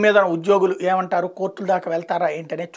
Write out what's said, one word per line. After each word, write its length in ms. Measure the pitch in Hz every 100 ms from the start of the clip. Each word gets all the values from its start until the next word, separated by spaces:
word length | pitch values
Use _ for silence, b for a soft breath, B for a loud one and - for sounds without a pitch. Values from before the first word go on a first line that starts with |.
| 208
మీద 120 | 202 190 165
ఉద్యోగులు 400 | 175 202 190 190 180
ఏమంటారు, 360 | 185 180 175 180 -
కోర్టుల 260 | 185 - 190
దాకా 140 | 185 175
వెళ్తారా 380 | 165 175 175 170 151
ఏంటనేది 360 | 156 160 170